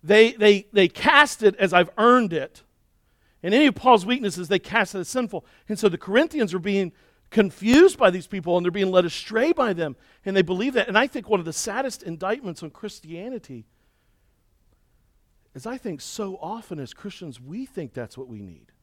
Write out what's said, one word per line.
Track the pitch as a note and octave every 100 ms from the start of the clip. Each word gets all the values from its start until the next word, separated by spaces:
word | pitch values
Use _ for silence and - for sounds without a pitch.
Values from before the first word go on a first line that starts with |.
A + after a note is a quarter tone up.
they, | D3+ G#3 A3+
they, | A#3+ G#3 G3+ -
they | G3+ F3+
cast | - C4 D4 D4 -
it | G#3+ G3
as, | G3
"I've | F3+ F3 -
earned | A3+ B3 G#3+
it." | E3 C3+ _ _ _ _ _ _ _ _ _
And | E3+
any | A3+ D4+
of | -
Paul's | C4 A#3 F#3
weaknesses, | B3 G#3 E3+ E3
they | F#3+
cast | - A3 G3
it | G3
as | F3
sinful. | B3+ A#3 F3 _ _ _
And | G#3+
so | G#3+
the | E3
Corinthians | - G#3+ D#4+ D#4 G#3+
are | F3+
being | F3+ G3 F3+ _ _ _ _
confused | A3 G3+ - G3+ C4 F#4 -
by | A3
these | F3+ -
people, | G3 E3+ F3+
and | F3
they're |
being | F#3 F#3+
led | F#3 F3
astray | - - A3 D4
by | E4+ A#3+
them, | E3+ D#3 C3 _ _ G3
and | G3
they |
believe | E3+ F#3 B3+
that. | B3+ G3
And | G3+
I | C4
think | C4+ G#3
one | G#3
of | E3
the |
saddest | D3+ - G#3 C4+ -
indictments | F#3+ E3 F#3 B3 A3+ D#3+
on | D#3+
Christianity | - G#3+ - D#3 E3 G#3+ B3 _ B2 G#2+ _ _ _ _ _ _ _ _ _ _ _ _ _ _ _ _ _ _ C3+
is | A3
I | B3+
think | A3+ D3
so | - - G3 F#3
often | E3 A3 A3 D#3+
as | B2+
Christians, | - G3+ - E3+ A#2
we | B2+ G3 C4
think | - C#3
that's | - A2+ -
what | C3
we | A2
need. | G2 D#2+ _ _